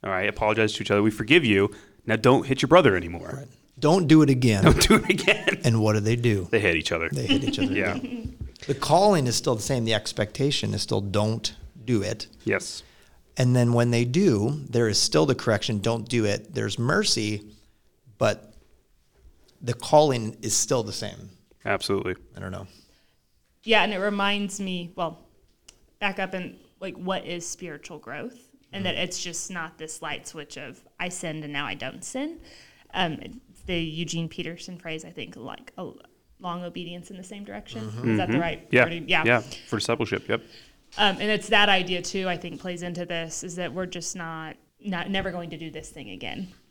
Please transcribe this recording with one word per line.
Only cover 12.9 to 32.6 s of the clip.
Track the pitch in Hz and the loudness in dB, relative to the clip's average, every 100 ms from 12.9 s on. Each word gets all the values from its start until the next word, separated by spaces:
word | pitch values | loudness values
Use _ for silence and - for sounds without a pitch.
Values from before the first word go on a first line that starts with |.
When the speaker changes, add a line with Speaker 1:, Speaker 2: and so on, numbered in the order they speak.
| _ - - _ - | _ -20 -20 _ 0
Speaker 2:
And | 127 123 | 4 4
then | 120 | 4
when | 120 120 | 4 4
they | 117 | 2
do, | 120 143 202 107 110 151 139 | 2 4 4 4 2 -2 -2
there | 117 113 | 2 2
is | 101 | 2
still | - - 151 | 2 2 2
the | |
correction, | 123 - 104 - 107 | 2 2 0 0 -2
"Don't | 107 117 107 | 0 -2 0
do | 120 | 0
it." | 104 101 - | 2 0 -4
There's | - 110 - | -6 -4 -2
mercy, | 120 180 208 - 107 107 - - _ _ _ _ _ - | 0 2 2 0 0 -4 -8 -20 _ _ _ _ _ 0
but | 113 95 - - _ _ _ _ _ _ - _ _ _ | 0 0 -8 -20 _ _ _ _ _ _ -20 _ _ _
the | 123 | -6
calling | 117 - 151 151 123 110 - | -6 4 6 6 2 -2 -6
is | 113 - | -4 -2
still | - 131 | 0 -2
the | 107 | -2
same. | 98 101 90 92 - _ _ | -6 -10 -10 -18 -20 _ _
Speaker 1:
Absolutely. | 107 98 - 101 92 92 - - | -4 -4 0 -2 -2 -8 -12 -14
Speaker 2:
I | |
don't | 95 | -10
know. | 92 98 - _ _ _ _ _ _ _ _ | -10 -14 -20 _ _ _ _ _ _ _ _
Speaker 3:
Yeah, | 220 214 | 2 2
and | 190 | 4
it | 202 | 0
reminds | 202 202 202 202 202 196 | -2 0 0 0 -4 -6
me, | 190 180 175 | -6 -6 -8
well, | - 165 165 _ _ _ _ - _ _ _ | -6 -6 -6 _ _ _ _ -20 _ _ _
back | 202 190 | -6 -4
up | 190 | -6
and, | 190 175 - _ _ | -6 -10 -14 _ _
like, | 190 180 | -14 -10
what | 185 190 - | -6 -6 -6
is | 175 170 | -10 -10
spiritual | - 180 151 - 156 | -12 -12 -14 -16 -18
growth? | - 143 240 - _ _ _ | -14 -12 -12 -14 _ _ _
And | 196 | -6
Speaker 2:
Mm-hmm. | 185 | -4
Speaker 3:
that | - | -4
it's | 180 - | -4 -6
just | 180 170 - | -8 -8 -10
not | 185 165 165 | -10 -10 -12
this | 156 - | -14 -10
light | 160 147 - | -10 -10 -12
switch | 165 143 - | -16 -16 -14
of, | 147 - _ _ | -16 -18 _ _
"I | 180 | -10
sinned | 180 170 156 | -8 -8 -8
and | 151 | -8
now | 143 143 | -6 -6
I | |
don't | 95 127 - | -6 -8 -10
sin." | - 262 302 339 - - | -10 -6 -6 -8 -18 -20